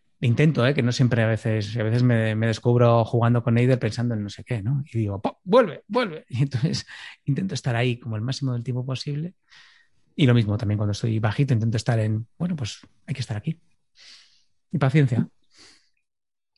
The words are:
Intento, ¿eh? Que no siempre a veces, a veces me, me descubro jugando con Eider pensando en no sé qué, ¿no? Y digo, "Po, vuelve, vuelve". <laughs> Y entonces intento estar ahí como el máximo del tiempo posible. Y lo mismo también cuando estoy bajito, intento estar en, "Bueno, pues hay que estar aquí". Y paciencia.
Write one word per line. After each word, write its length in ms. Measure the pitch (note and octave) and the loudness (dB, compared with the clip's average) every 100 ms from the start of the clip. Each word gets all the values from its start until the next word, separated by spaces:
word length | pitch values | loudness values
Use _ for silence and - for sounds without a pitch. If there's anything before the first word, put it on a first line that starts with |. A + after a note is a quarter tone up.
| _ _ | _ _
Intento, 460 | A#2+ A2+ D#3+ C3+ A#2+ | 0 4 4 4 2
¿eh? 80 | |
Que 80 | D3 | 2
no 100 | A#2+ | 0
siempre 300 | B2 B2 A#2 | 2 2 4
a 60 | A2 | 2
veces, 500 | A2 A2+ A2 G2+ A2+ | 0 -2 -2 -2 -4
a 60 | |
veces 180 | G#2+ A#2+ | 0 2
me, 320 | B2 A#2 A2 A2 | 4 2 2 0
me 120 | A2+ | 0
descubro 580 | G#2+ B2 A#2+ A#2+ A#2 A2 | 0 2 4 6 4 2
jugando 380 | A#2+ A#2 A#2+ | 2 2 2
con 120 | A#2 B2 | 2 2
Eider 180 | B2 B2 | 4 2
pensando 380 | A2+ A2 A#2+ A2 | 0 -2 -4 -4
en 80 | |
no 60 | G2+ | -6
sé 140 | - | -10
qué, 200 | - A#2 | -8 -6
¿no? 200 | G2+ C#3 C#3+ | -2 -4 -4
Y 60 | A2+ | -4
digo, 240 | G#2 G2 | -4 -2
"Po, 180 | - - | -6 -6
vuelve, 400 | F3+ A#3 G#3 C3 - | 2 4 4 -2 -6
vuelve". 380 | A#3+ A3 D3+ - | -4 -2 -6 -6
<laughs> 40 | |
Y 120 | A#2 | -2
entonces 460 | C#3 A#2 D#3 - - - - - - | -2 0 -2 -4 -8 -16 -20 -10 -4
intento 280 | C#3 F#2+ | -2 -4
estar 220 | C3+ C3+ A#2 | -4 -2 0
ahí 240 | B2+ A#2+ | 0 -2
como 160 | A#2 A2 | -6 -6
el 80 | |
máximo 300 | A#2+ C3+ C3+ | -6 -6 -4
del 100 | A#2+ | -6
tiempo 200 | A#2+ B2 | -6 -6
posible. 520 | B2+ B2+ - D3 E3+ - _ - - _ _ _ _ - | -6 -8 -8 -8 -8 -12 _ -20 -20 _ _ _ _ 2
Y 100 | C3 | 4
lo 80 | |
mismo 240 | A#2+ G#2 G#2 | 4 2 -2
también 200 | G2 G#2 | -2 -2
cuando 140 | G#2 | -2
estoy 260 | G2+ A#2+ A2 | -2 -2 0
bajito, 340 | G#2+ A#2+ C3+ | 0 0 0
intento 240 | A#2+ A2+ A2 | 2 0 -2
estar 220 | - A2+ | 0 0
en, 260 | G#2+ G#2+ A2+ - | 0 -2 -6 -6
"Bueno, 160 | F3 D#3+ | -6 -4
pues 240 | A2+ - - _ - | -8 -10 -20 _ -10
hay 80 | |
que 80 | C3+ | -8
estar 160 | - G#2 | -6 -6
aquí". 220 | - - _ _ _ _ - - _ _ _ _ _ | -6 -8 _ _ _ _ -20 -20 _ _ _ _ _
Y 80 | D3 | -2
paciencia. 500 | C3+ D3+ C3+ A#2 - _ _ _ - _ _ _ _ _ _ _ _ | 2 4 2 2 -2 _ _ _ -20 _ _ _ _ _ _ _ _